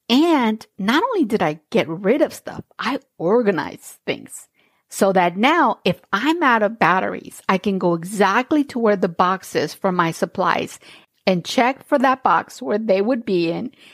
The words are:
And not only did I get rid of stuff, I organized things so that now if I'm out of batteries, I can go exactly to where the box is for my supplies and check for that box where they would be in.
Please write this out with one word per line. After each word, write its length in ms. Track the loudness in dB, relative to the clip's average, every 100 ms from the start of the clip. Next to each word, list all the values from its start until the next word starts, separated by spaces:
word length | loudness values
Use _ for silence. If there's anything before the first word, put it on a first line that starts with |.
| 0
And 560 | 2 4 4 2 -2 -8 -6
not 260 | 0 2
only 220 | 2 0 0
did 180 | 0
I 160 | -2 -4 _
get 180 | -2 -2
rid 340 | -2 0 2
of 120 | 0
stuff, 300 | -2 -16 -16 -16 -8
I 200 | -6 -6 -8 -6
organized 800 | 0 2 2 -2 -4 -10 -20 -12 -8
things 420 | -8 -10 -20 -20 _ _ _ _
so 220 | -2 0
that 260 | 2 0 2
now 420 | 2 4 2 0
if 180 | -2 -4 _
I'm 280 | -4 -2 0
out 200 | 2 2
of 160 | 0 0
batteries, 640 | 2 2 -2 -6 -12 -10 -2
I 80 | -2
can 200 | 0 0
go 160 | 0
exactly 680 | 0 -2 0 2 2 2 0 0
to 140 | 0
where 160 | 2 2
the 140 | 0
box 460 | 0 0 0 -4 -4
is 180 | -4
for 180 | -2 -2
my 200 | 0 -2
supplies 680 | -2 -4 -2 0 0 -4 -10 -20 -20 _ _ -2
and 160 | -2
check 420 | 0 0 0 -2 -2
for 140 | 0
that 240 | 2 2
box 380 | 2 0 -2 -10
where 180 | -4 -4
they 220 | 0 0
would 240 | 0 -2 -2
be 260 | -2 0
in. 200 | -4 -8 -14 -20